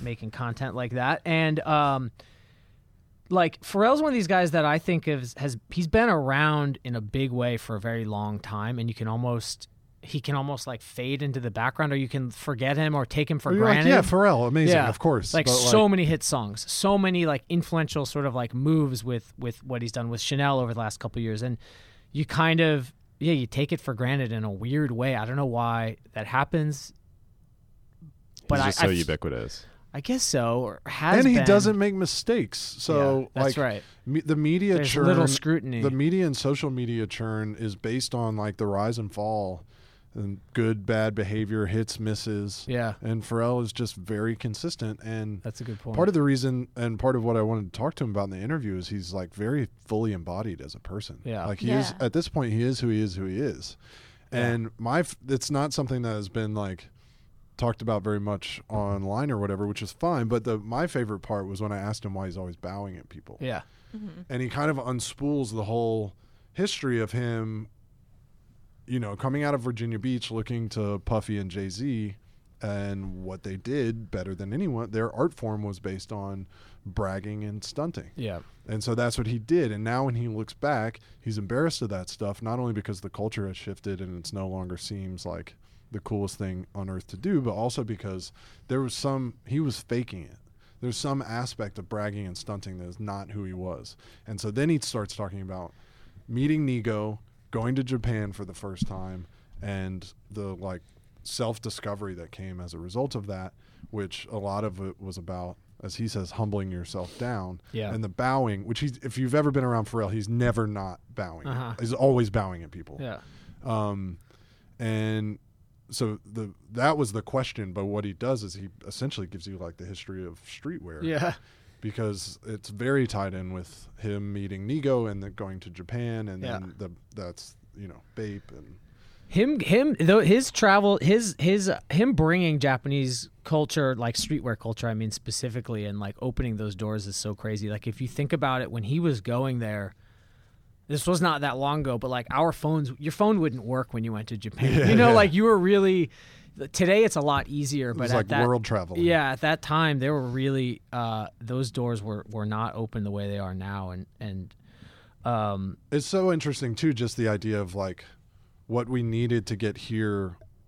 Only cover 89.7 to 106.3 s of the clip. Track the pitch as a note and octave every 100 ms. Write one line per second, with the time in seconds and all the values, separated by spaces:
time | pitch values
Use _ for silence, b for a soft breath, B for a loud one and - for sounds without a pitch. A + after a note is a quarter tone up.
89.7 | A2 - A#2+ A#2 F#2 C#2+ - - b b
90.7 | b B2 A#2 C#3+ C#3 G2+ A#2 C3 - G2+
91.7 | G#2 F2 G#2+ G#2 G#2 F#2+ F2 - G2+ F#2+
92.7 | F#2 F2+ F2 G#2 G2 F#2 G#2 F#2 F#2 F#2
93.7 | C#2+ A1 - b b - G#2 G#2+ A2 D3+
94.7 | D3+ - A#2 G2+ - G2 G2 F#2+ F#2 E2+
95.7 | b b b b b - A#2 C#3+ D#3 C#3
96.7 | B2 A2 G#2+ G#2+ G#2+ - - _ A#2 A#2
97.7 | C3 B2+ B2+ A#2+ A2 G#2 G2 G2 F2+ G2+
98.7 | F#2 - F#2 F#2 F#2 F2 b b b G#2
99.7 | G2 F#2+ F#2 - - - G#2 G2+ F2+ F#2+
100.7 | F2+ - _ - - - - A2+ A2+ A2+
101.7 | - G#2 G2+ G2+ F2 E2 - F#2+ F2+ F2
102.7 | D#2+ F2+ A2 C3+ B2 G2+ F#2 F#2 - B
103.7 | B B G#2+ F#2+ - - A2 G2 G2+ G#2+
104.7 | F#2 F#2+ F2 F#2+ F#2 F2 F2+ F2+ F2 _
105.7 | - F#2+ - A2+ G#2 F#2